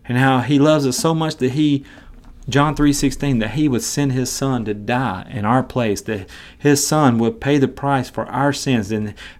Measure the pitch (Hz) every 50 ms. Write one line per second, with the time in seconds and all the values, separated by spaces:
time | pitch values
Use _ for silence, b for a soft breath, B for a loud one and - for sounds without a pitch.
0 | b - 120 123 135 135 131 127 117 117 147 139 139 156 156 151 143 131 123 -
1 | - 160 165 160 160 156 156 - 127 127 123 147 151 147 143 135 B B B B
2 | B B B B B B B - - - 127 139 143 156 143 - 147 147 139 -
3 | - 135 - - - 143 135 113 107 110 104 151 151 147 123 110 113 - - 151
4 | 143 139 127 127 127 127 - - 139 139 131 120 110 107 104 104 104 107 120 123
5 | 135 117 92 92 95 - - 107 101 110 123 131 127 - - 131 120 110 101 92
6 | - - 110 101 92 B B B B B B B - 147 143 139 - - 156 156
7 | 151 131 117 113 113 113 113 113 - 139 147 147 131 127 131 - - 139 139 131
8 | 127 - - - 113 - - 123 139 143 135 - - 143 131 113 101 95 110 107
9 | 107 104 104 B B B B